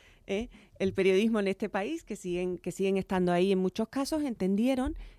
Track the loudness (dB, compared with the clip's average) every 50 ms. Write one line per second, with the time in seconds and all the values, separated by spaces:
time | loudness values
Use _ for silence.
0 | -20 -20 -20 -18 _ -6 -4 -4 -4 -6 -10 -18 -20 -20 -8 -4 -4 -2 0 2
1 | 4 4 4 4 4 2 2 2 0 0 -2 -2 -4 -4 -4 -4 -4 -4 -6 -8
2 | -8 -10 -12 -10 -6 -4 -4 -2 -2 -2 -4 -4 -6 -6 -4 -2 0 0 0 0
3 | 0 0 0 0 2 2 4 4 4 4 4 2 2 0 0 -2 -4 -2 -2 -4
4 | -2 -2 -2 -2 -2 -2 -2 -2 0 0 2 2 2 2 2 0 0 -2 -4 -8
5 | -10 -14 -18